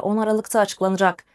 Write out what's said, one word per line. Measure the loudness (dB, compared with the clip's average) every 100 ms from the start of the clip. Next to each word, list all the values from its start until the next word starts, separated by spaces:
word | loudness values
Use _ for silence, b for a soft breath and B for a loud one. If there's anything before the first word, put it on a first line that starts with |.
on | -4 -2
Aralık'ta | 0 -2 0 0
açıklanacak. | 0 0 -2 2 0 0 -12